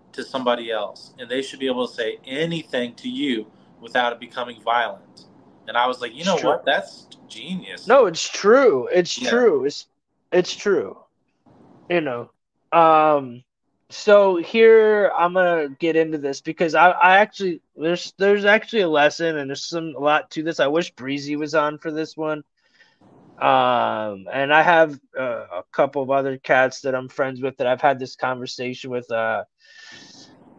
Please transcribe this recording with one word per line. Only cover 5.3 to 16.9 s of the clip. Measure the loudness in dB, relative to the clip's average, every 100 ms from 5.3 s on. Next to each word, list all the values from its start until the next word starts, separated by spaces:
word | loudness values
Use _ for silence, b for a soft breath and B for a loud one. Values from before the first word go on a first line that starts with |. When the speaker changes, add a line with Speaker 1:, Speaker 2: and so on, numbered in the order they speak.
| _ _ _ -6
Speaker 1:
And | -2
I | 0
was | -2
like, | -8
"You | -6
Speaker 2:
It's | -4
Speaker 1:
know | -2
Speaker 2:
true. | 0
Speaker 1:
what? | -2 -2
That's | -2 -4 -20 -20 -20 -20
genius." | -18 -12 -12 -12 -10 2
Speaker 2:
No, | 4 4
it's | 0 -8
true. | -2 4 6 4 2 0
It's | 0 0 -4
Speaker 1:
Yeah. | -2
Speaker 2:
true. | 2 2 2 -2
It's, | -6 -18 _ _ _ -4
it's | -2 -2 -6
true. | -2 -2 -4 -12 _ _ _ _ _ _ _ _ -4
You | -4
know, | -2 -8 -12 _ _ _ -2
um, | 4 6 6 4 2 -2 -14 _ _ _ _ _
so | -4 4 6 6 0
here | 0 6 8 8 6 4 2 2
I'm | 0
gonna | 2 2 2 -2
get | -4 0 2
into | 0 -2
this | -6 -8
because | -8 -4 0
I, | 6 4